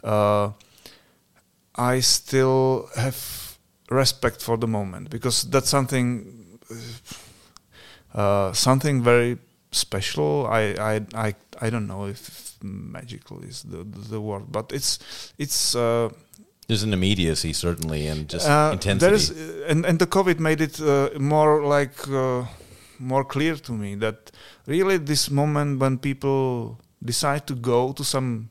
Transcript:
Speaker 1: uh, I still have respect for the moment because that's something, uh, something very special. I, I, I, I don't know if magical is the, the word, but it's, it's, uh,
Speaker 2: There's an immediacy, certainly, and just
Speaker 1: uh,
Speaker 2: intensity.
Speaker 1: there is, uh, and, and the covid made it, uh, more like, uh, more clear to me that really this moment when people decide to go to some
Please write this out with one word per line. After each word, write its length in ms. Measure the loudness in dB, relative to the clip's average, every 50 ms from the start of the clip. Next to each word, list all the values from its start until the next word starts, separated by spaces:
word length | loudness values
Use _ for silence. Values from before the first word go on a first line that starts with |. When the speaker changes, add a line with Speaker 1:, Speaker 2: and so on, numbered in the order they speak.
| -2
Speaker 1:
uh, 460 | 0 2 4 4 4 4 2 2 0 -4 _ -20 _ _ _ _ -20 -20 _ _ _ _ _ _ _ _ _ _ _ _ _ _ _ _
I 240 | -2 0 2 2 2
still 880 | 4 2 2 2 0 0 2 4 4 6 4 4 4 4 2 0 -4 -6 -4
have 640 | -2 -2 -2 -2 -6 -10 -12 -12 -12 -14 -16 -18 _ _ _ _ _ _ -2
respect 520 | 0 2 2 2 0 0 -2 -2 -2 -2
for 140 | -2 -2 0
the 120 | 0 0
moment 420 | 0 -2 -2 -4 -4 -8 -12 -12 -10
because 340 | -10 -4 -2 0 0 0 -2 2
that's 160 | 0 0 2 4
something, 880 | 2 2 2 2 0 0 0 0 -2 -4 -8 -14 -18 -20 -20 -20 -20 -20 -18 -16 -16 -14 -14 -14 -16 -16 _ -18 -18 -18 -18 -20 -20 -20 -20 _ _ -20 _ _ _ -20 -20 -20 -20 -20 _ _ -4
uh, 380 | 0 2 2 2 2 2 0 0
something 500 | 0 2 4 4 4 2 0 0 2 4
very 340 | 6 6 6 4 2 -2 -6 _ _ _ _ _ _ -4
special. 760 | -4 -4 -2 -4 -4 -4 -4 -2 0 0 0 0 0 0
I, 140 | 0 0 0 0 0 -2 -2 -2 -2
I, 100 | -2 -2 -4 -6 -6 -4 -4
I, 80 | -4 -4 -6 _ _ -12 -6
I 80 | -4 -4
don't 180 | -2 -2 -4
know 180 | -6 -8 -8 -8
if 520 | -8 -10 -12 -16 -18 -20 -18 -18 -18 -18 _
magical 800 | -14 -12 -12 -12 -12 -12 -14 -14 -14 -14 -16 -16 -16 -18 -18 -16
is 220 | -16 -14 -14 -14 -14
the, 220 | -12 -12 -12 -12 -14 -14 -14 -12 -10
the 100 | -10 -8
word, 320 | -6 -6 -6 -8 -8 -6
but 200 | -6 -6 -6 -4 -8
it's, 260 | -4 -2 -2 -4 -4 -8 -16 -16 -16 -16 -18 _
it's, 380 | _ -6 -4 -2 -2 0 0 0
uh, 340 | 2 2 2 2 2 0 -2 -4 -10 _ _ -20 -20 -20 _ _ _ -4
Speaker 2:
There's 160 | -2 0 0 2
an 80 | 2 2
immediacy, 600 | 2 4 2 4 4 2 0 0 0 -2 -2 -4
certainly, 540 | -2 -2 -2 -2 -2 -4 -4 -4 -4 -4
and 200 | -4 -4 -6 -6
just 220 | -6 -6 -2 2 4
Speaker 1:
uh, 220 | 4 4 4 2 0
Speaker 2:
intensity. 260 | 0 0 0 2 4 6
Speaker 1:
there 100 | 6 6
is, 160 | 6 4 0
uh, 340 | -2 -6 -12 -12 -10 -10 -2 0
and, 160 | 0 2 4
and 120 | 2 4
the 100 | 4 2
covid 320 | 2 4 2 4 4 2 2
made 200 | 2 0 2 2
it, 220 | 0 -2 -2 -2
uh, 280 | 2 4 4 4 4 2 0
more 460 | 0 0 2 4 6 6 6 6 4 4
like, 420 | 4 2 2 2 0 -4 -12 -8 -4
uh, 340 | -2 0 0 0 0 -2 -4 -6 -12 -16 -20 -20 -20 -20 -20 -20 -16 -10
more 240 | -6 0 0 0 0
clear 320 | 0 -2 0 0 0 -2
to 160 | -4 -6 -8
me 240 | -6 -6 -6 -6 -4
that 340 | -2 -2 -2 -4 -4 _ -20 _ -20 -20 -20 -20 _ _
really 300 | -2 0 2 2 2 2
this 340 | 0 0 0 0 0 0 0
moment 480 | 2 2 2 2 2 0 0 0 0 0
when 180 | 2 0 0 0
people 760 | -2 -4 -4 -2 -2 0 0 2 0 0 -2 -4 -6 -8 -10 -14 -20 _ _ _
decide 460 | -8 -4 -4 -2 0 0 -2 -2 -4
to 80 | -6 -8
go 380 | -4 0 2 4 4 4 2 -2
to 100 | -4 -6
some 460 | -2 -2 0 0 -2 -4 -4 -6 -12